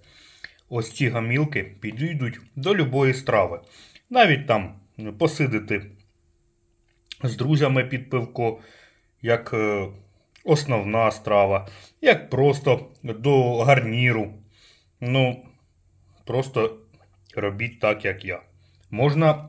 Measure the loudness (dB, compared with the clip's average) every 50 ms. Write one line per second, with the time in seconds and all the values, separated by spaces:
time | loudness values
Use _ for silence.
0 | _ _ _ -20 -20 -20 -20 _ -20 -20 _ _ _ _ -6 -6 -6 -6 -4 -2
1 | -2 0 0 -2 -2 -2 0 0 0 0 -2 -6 -6 -6 -12 -12 -12 -10 -6 -6
2 | -6 -6 -4 -4 -6 -6 -6 -10 -18 _ _ -4 -2 0 0 0 0 0 2 2
3 | 2 2 0 0 -2 2 2 2 2 2 -2 -10 -14 _ -20 -20 -20 -20 _ -20
4 | _ _ 4 4 6 6 4 0 0 0 0 0 0 -6 -12 -18 -20 _ _ -14
5 | -14 -14 -4 -2 -2 -2 0 0 0 0 0 -2 -2 -2 -4 -4 -4 -10 -18 _
6 | _ _ _ _ _ _ _ _ _ _ _ _ _ _ _ _ _ _ _ _
7 | _ _ -12 -8 -6 -6 -4 -2 0 0 2 2 2 2 2 0 0 -2 -6 -8
8 | -6 -4 -4 -4 -4 -4 -4 -2 -2 -2 -2 -6 -14 -20 -20 -20 -20 _ _ _
9 | _ _ _ _ 0 0 0 0 0 -4 -4 -2 0 0 -2 -2 -4 -6 -10 -16
10 | -20 _ _ _ _ _ _ -10 _ 0 0 0 2 0 -2 -2 0 0 0 2
11 | 2 2 0 -2 -2 2 4 4 6 4 2 0 -2 -8 -16 -20 -20 -20 _ _
12 | 2 2 2 2 -2 -4 0 2 2 2 2 2 2 2 0 0 -2 -10 -20 _
13 | -12 -12 -10 -2 0 2 4 4 4 2 0 2 4 4 4 4 4 0 -2 0
14 | 2 2 2 0 -2 -6 -10 -16 -20 _ _ _ _ _ _ _ _ _ _ _
15 | -4 0 2 2 2 2 0 -6 -14 -20 _ _ _ _ _ _ _ _ _ _
16 | _ _ _ _ _ -4 -2 -2 -2 -2 -2 -2 -2 -2 -4 -10 -18 _ _ _
17 | _ _ _ _ _ -12 -8 -4 -4 -4 -4 -6 -8 -10 -6 -2 0 0 0 0
18 | -4 -6 -6 -6 -8 -10 -10 -10 -12 _ _ _ _ _ _ _ _ _ -2 0
19 | 0 2 2 4 2 2 2 0 -6